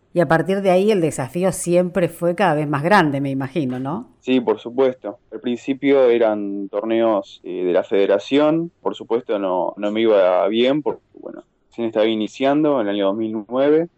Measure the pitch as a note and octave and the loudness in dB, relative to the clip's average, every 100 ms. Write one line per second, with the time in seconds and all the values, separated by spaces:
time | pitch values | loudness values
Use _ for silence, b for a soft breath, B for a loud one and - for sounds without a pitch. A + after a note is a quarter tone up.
0 | _ - C3+ E3 D#3+ G3 F#3+ F#3 G#3 G#3 | _ -2 2 2 0 0 2 2 2 2
1 | D#3 - B2 F3 F#3 - E3+ F3 F3+ F#3 | 0 -4 -6 -2 -2 -2 0 0 0 -2
2 | E3 - F3 F3 F#3+ D3+ D3 C#3 E3 G#3 | -4 -2 -4 0 0 0 -2 -2 2 4
3 | D3+ C#3 C#3 C3+ C3+ F3 C3 B2+ C3+ F#3+ | 4 0 -4 -4 -4 -4 -4 -4 -6 -8
4 | - _ - B2+ A2 G2+ A#2 A#2+ C3 B2+ | -10 _ -2 0 0 -2 -4 0 0 0
5 | G2+ - _ G#2+ B2+ A#2 - C3+ C#3 C#3 | -10 -14 _ -10 -6 -6 -4 -2 2 4
6 | B2+ A#2 A2 G#2 G2+ G2+ G2 G#2 A2+ A2+ | 6 4 2 0 -4 -6 -6 -6 -2 0
7 | A2+ G2+ - - F2 F2+ F2+ F2 - G2+ | 2 0 -4 -14 -10 -4 0 0 0 2
8 | G2 G2 - C3+ D3+ E3 E3+ - - G#2 | 2 2 2 2 2 0 -4 -8 -8 -8
9 | A2 A#2 A#2+ G#2 F#2+ F2+ E2+ - G#2 A2 | -4 -4 -2 -4 -2 -2 -4 -4 -4 0
10 | A2+ G2+ F2+ F2+ F#2+ A2+ B2 D3+ A2+ - | 2 4 4 2 2 2 0 0 -4 -8
11 | _ - - - - _ _ - A2+ A2+ | _ -20 -18 -18 -20 _ _ -8 -4 0
12 | A2 A2 G#2 - C3+ D3 D3+ C3+ G2+ G2+ | 0 0 -4 -2 0 2 2 0 -2 0
13 | G2 A2 A2 A2 G2+ B2+ C#3+ D#3 E3+ | -2 -2 -6 -8 -6 0 2 2 0